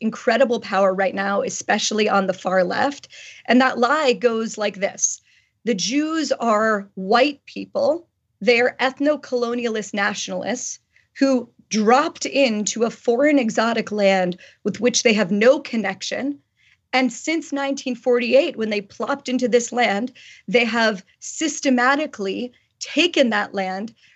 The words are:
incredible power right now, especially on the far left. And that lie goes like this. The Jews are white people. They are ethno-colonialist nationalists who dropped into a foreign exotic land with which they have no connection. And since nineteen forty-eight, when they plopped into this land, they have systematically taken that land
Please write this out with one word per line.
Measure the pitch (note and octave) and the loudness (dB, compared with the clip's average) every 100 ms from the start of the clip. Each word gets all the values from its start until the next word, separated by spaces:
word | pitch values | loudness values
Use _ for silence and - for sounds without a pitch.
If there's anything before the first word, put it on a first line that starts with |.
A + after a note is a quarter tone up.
incredible | A3 A3+ - A3+ B3+ A#3 | -6 -2 0 2 2 0
power | - G3 G3 | -2 2 2
right | F#3+ F#3+ F#3+ | 2 -2 -2
now, | G3+ G3+ | -2 -2
especially | - - - G#3+ - G#3+ G#3+ | -2 -6 -2 -2 0 0 2
on | G3 F#3+ | 2 0
the | |
far | F3+ F#3+ F#3 | -4 0 2
left. | F3+ - C#4 C#4+ - - - - - | 2 0 -2 -4 -16 -20 -20 -10 2
And | B3 | 4
that | C4 A#3 | 4 2
lie | A#3+ D4+ C#4 | 2 2 2
goes | A#3 A#3+ A3+ A3+ - | 2 0 0 -4 -4
like | G#3 F#3+ | -4 -2
this. | G3 - - - _ _ _ _ | -6 -4 -6 -6 _ _ _ _
The | G#3+ | -4
Jews | G3 F3 C#4+ D#4 D#4+ C#4+ | -2 -2 -2 -2 -2 -4
are | - A#3 G#3+ A3 G#3 G3+ - | -2 0 2 2 -2 -4 -8
white | F#3+ A3+ D4 C#4+ - | 0 2 2 -2 -14
people. | G3+ G3 - A#3 E4 - _ _ - | -14 -6 -2 0 -2 -6 _ _ -4
They | G3 A#3+ | 2 2
are | B3 - | 2 0
ethno-colonialist | B3+ C4 C#4+ D4 - B3 A#3 A#3+ A#3 A3 G#3 | -4 0 0 0 -2 -4 -2 -4 -4 -4 -6
nationalists | G#3 G3+ G3+ - F#3 F#3+ B3 - - _ _ _ - | -4 -4 -4 -8 -6 -6 -6 -8 -12 _ _ _ 0
who | C4+ B3+ - _ - | 2 2 -2 _ -6
dropped | A3 G#3 B3+ D#4+ - - | 0 4 4 2 -4 -4
into | C#4 C4 G#3 G3+ A3 | 2 2 2 -2 -2
a | A3+ | -4
foreign | - - A#3 D4 C#4+ | -2 -2 2 4 4
exotic | A3+ G#3+ A3+ A3+ A3+ | 2 0 0 0 -2
land | G#3 G3 F#3+ F3+ F3+ - _ | 2 4 4 0 -4 -12 _
with | G#3 - | -6 0
which | A#3+ A#3+ | 0 2
they | A#3 | 2
have | G#3+ F3 | 2 2
no | G3+ A#3 D4+ | 4 4 4
connection. | - A3+ G3 F#3+ - - C4+ C#4+ _ _ _ _ - | 2 -4 -4 -6 -8 -6 -6 -8 _ _ _ _ -4
And | B3+ B3+ | -2 -2
since | A#3+ - E4 C#4+ | -4 -4 -4 -4
nineteen | C#4 C#4 C#4 B3+ A#3+ | -4 -4 -4 -6 -4
forty-eight, | B3+ A#3+ A#3+ B3+ E4 A3 | 0 0 4 4 2 -2
when | A3 | -4
they | G#3 | -4
plopped | G3+ - G#3+ F#3 - | -6 -8 -6 -4 -2
into | A#3+ B3 | -2 2
this | A#3+ A#3 | 2 0
land, | A#3+ A3 G3+ B3+ - - - - | -2 0 0 -4 -10 -20 -18 0
they | A#3 A#3 | 0 2
have | A#3 A3 F#3+ - _ | 2 0 -2 -10 _
systematically | - - D#4 D4 C#4+ B3 B3+ C#4+ D4+ - G3 G3 B3 _ _ - | -14 -6 -4 -2 0 2 2 2 -2 -6 -6 -6 -8 _ _ -16
taken | - C#4 F4 E4+ B3 | -4 0 2 4 2
that | G#3+ G3+ | 2 -2
land | G3 F#3 F#3+ A3 _ _ | -4 -4 -6 -10 _ _